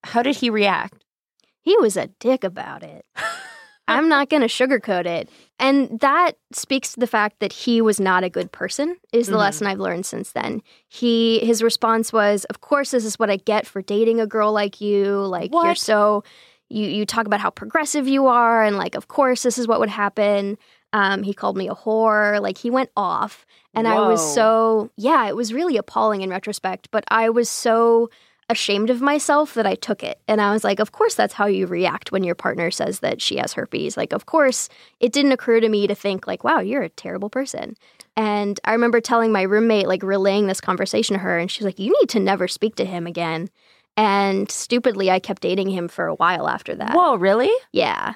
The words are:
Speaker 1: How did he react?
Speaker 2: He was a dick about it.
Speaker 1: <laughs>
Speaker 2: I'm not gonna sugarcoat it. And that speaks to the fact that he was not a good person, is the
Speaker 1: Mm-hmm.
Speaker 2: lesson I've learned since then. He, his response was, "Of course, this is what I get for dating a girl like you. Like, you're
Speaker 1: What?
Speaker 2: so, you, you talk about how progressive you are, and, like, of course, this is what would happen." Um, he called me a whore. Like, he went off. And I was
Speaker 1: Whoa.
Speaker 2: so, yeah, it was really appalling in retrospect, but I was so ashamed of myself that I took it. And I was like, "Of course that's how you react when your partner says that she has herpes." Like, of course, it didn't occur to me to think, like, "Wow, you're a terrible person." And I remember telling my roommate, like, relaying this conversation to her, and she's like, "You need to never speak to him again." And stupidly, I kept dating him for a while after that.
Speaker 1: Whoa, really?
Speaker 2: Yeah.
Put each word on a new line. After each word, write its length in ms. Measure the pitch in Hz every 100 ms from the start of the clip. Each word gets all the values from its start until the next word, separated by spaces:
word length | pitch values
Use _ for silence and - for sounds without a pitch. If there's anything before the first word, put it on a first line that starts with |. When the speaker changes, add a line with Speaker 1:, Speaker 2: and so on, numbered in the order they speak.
Speaker 1:
How 200 | - 233
did 140 | 247 277
he 140 | 240
react? 520 | 214 202 180 - _ _ _ _ _ _ _
Speaker 2:
He 160 | - 427
was 180 | 233 190
a 120 | - _
dick 240 | 226 262
about 380 | 190 185 - 143
it. 240 | 156 156 -
Speaker 1:
<laughs> 20 | - 659 679 762 906 906 _ -
Speaker 2:
I'm 180 | 233 320
not 180 | 285 277
gonna 180 | 311 226
sugarcoat 580 | - 262 254 - 180 175
it. 240 | 170 - _ _ _
And 400 | 269 277 262 226
that 320 | 277 302 349 - _
speaks 400 | - - 269 -
to 80 | -
the 60 | 240
fact 340 | 220 208 _
that 120 | 208
he 260 | - - 233
was 180 | 220 208
not 240 | 190 180
a 60 | 185
good 240 | 180 180
person, 440 | - 185 - 302 359 _
is 120 | 233 233
the 60 |
Speaker 1:
Mm-hmm. 60 | 214
Speaker 2:
lesson 260 | 202 156 202
I've 140 | 196
learned 240 | 190 170
since 280 | 185 - 202
then. 300 | - - 220 _ _ _
He, 500 | - 240 233 226 226
his 240 | 226 220
response 500 | 226 - 233 226 226
was, 320 | 226 208 202
"Of 160 | - 202
course, 300 | - 285 277
this 140 | 254 214
is 120 | -
what 120 | 220
I 60 | 196
get 300 | - 214 -
for 140 | 196
dating 400 | 185 208 226 226
a 60 | 220
girl 260 | 220 214
like 280 | 214 202 -
you. 340 | 208 202 196 202
Like, 320 | 196 180 170
you're 100 | 320
Speaker 1:
What? 160 | 339 349
Speaker 2:
so, 440 | - 208 208 208 - - - _ _
you, 180 | - 208
you 200 | 196 202
talk 200 | 233 214
about 140 | 208
how 80 | 202
progressive 560 | - 208 320 294 302 262
you 200 | 269 269
are, 360 | 240 233 226
and, 140 | 214 202
like, 180 | 185
of 140 | - -
course, 340 | - 269 247
this 140 | 247 240
is 100 | 233
what 140 | 220
would 80 | 220
happen." 680 | 208 202 - 202 202 196 208 _ _ _
Um, 300 | 214 196 196
he 100 | 196
called 240 | 202 202 196
me 120 | 190
a 60 |
whore. 680 | 190 - 220 220 208 208 208
Like, 160 | 202 190
he 120 | 240
went 200 | 254 247
off. 520 | - 190 170 208 - _ _ _
And 140 | 220 226
I 120 | 220 202
was 140 | 220
Speaker 1:
Whoa. 140 | 214
Speaker 2:
so, 560 | 240 220 226 226 220 220 -
yeah, 300 | 226 311 214
it 80 | 196
was 180 | 226
really 220 | 240 349 233
appalling 420 | - - 220 202
in 80 | 190
retrospect, 580 | 185 214 208 190 190 _
but 140 | 220 -
I 220 | 226 226
was 180 | 226 233
so 640 | - 240 226 233 233 233 _ _ _ _
ashamed 380 | 226 - 202 226
of 140 | 240
myself 500 | 277 294 294 294 302
that 140 | 233 202
I 80 |
took 280 | 185 - 202
it. 160 | - - -
And 140 | 214
I 120 | 202
was 120 | 208
like, 160 | 208 202
"Of 100 | 214
course 220 | - 440
that's 200 | - 208
how 100 | -
you 220 | 202 190 180
react 440 | 175 180 170 -
when 120 | 196
your 100 | 185
partner 360 | 170 - 135 170
says 300 | - - 202
that 200 | - -
she 160 | - -
has 160 | -
herpes." 420 | - - - 147 -
Like, 160 | -
of 100 | -
course, 460 | - 320 277 247 - - - _
it 120 | 240
didn't 200 | 277 294
occur 280 | 262 - 226
to 80 | 220
me 180 | 208 202
to 80 |
think, 320 | 202 202 190 -
like, 180 | 185
"Wow, 160 | 233 320
you're 200 | 190 269
a 80 | 170
terrible 400 | - 190 185 202
person." 480 | 254 269 - - 220 _ _ - -
And 420 | 214 208 202 196
I 80 | -
remember 300 | 226 240 233
telling 300 | 233 233 226
my 100 | 208
roommate, 440 | 190 208 226 214 190
like, 160 | 185
relaying 440 | 190 196 196 202 202
this 160 | 190
conversation 500 | - 185 196 220 220
to 80 | 196
her, 180 | 185 170
and 120 | 175
she's 160 | - 202
like, 120 | 185
"You 160 | 202 453
need 80 | 311
to 120 | 226
never 280 | 196 196 180
speak 260 | - 220 -
to 100 | 196
him 200 | 180 170
again." 440 | 170 170 160 190 _ _ _ _ -
And 520 | 214 202 196 190 202
stupidly, 600 | - - 240 247 196 190
I 80 | 185
kept 240 | - 190
dating 260 | 180 185 190
him 160 | 190 170
for 180 | - 165
a 80 |
while 340 | 156 170 180 156
after 260 | - - 82
that. 180 | -
Speaker 1:
Whoa, 220 | 349 349 226
really? 340 | 190 214 262 494 -
Speaker 2:
Yeah. 420 | - - 87 -